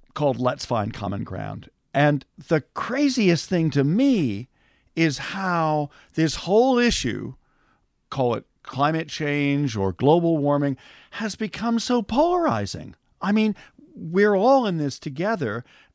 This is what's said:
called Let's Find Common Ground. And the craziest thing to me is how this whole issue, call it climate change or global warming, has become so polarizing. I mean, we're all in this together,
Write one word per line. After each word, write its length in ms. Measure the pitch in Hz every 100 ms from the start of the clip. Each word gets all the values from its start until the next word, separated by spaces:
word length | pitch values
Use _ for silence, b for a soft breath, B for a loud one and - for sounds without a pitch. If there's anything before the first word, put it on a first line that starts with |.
| _
called 260 | - 147 117
Let's 260 | 127 139 -
Find 280 | 117 104
Common 300 | - 101 98
Ground. 460 | - 92 101 107 - _ _
And 320 | 131 147 143 - -
the 240 | - 156 -
craziest 720 | - - 254 285 254 196 170 -
thing 220 | 180 160
to 140 | 143 139
me 640 | 196 277 233 131 101 123 _ _ _ _ -
is 220 | 165 135
how 720 | - 196 190 170 160 151 147 b b -
this 200 | 160 -
whole 420 | - 208 262 240
issue, 580 | 240 - 120 101 110 - _ _ _ _ _ _ -
call 260 | 139 123 110
it 100 | - _
climate 440 | - 131 147 160 156
change 680 | - 147 147 143 143 143 107
or 160 | 95
global 440 | 90 139 170 170 160
warming, 380 | 143 143 143 131 B B B
has 240 | - 214 -
become 440 | 220 - 233 233
so 220 | - 247
polarizing. 920 | 208 240 339 359 330 110 98 - 76 - _ _
I 100 | 185
mean, 240 | 214 214 202 B B -
we're 420 | 311 165 180 208 196
all 300 | 233 269 220
in 120 | 170
this 220 | 143 -
together, 640 | 156 135 196 220 123 110 - b b